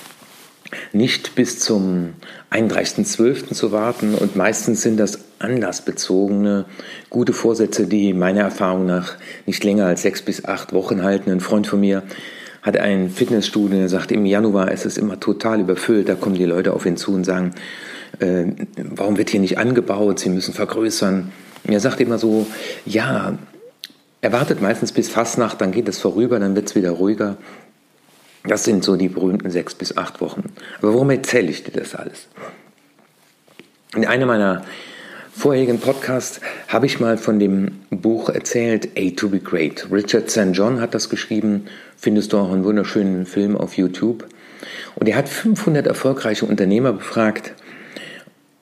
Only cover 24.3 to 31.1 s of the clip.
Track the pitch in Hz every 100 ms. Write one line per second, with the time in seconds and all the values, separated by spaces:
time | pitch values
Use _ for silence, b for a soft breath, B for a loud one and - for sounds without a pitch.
24.3 | 117 151 - 101 113 113 - 107 110 117
25.3 | - 110 - 95 104 104 - 98 95 123
26.3 | 117 98 98 101 104 90 85 95 107 104
27.3 | 98 B B B _ _ _ _ _ _
28.3 | - 101 104 113 98 92 90 92 90 92
29.3 | 95 90 87 80 - 90 - 87 - 82
30.3 | - - - B B 104 120 139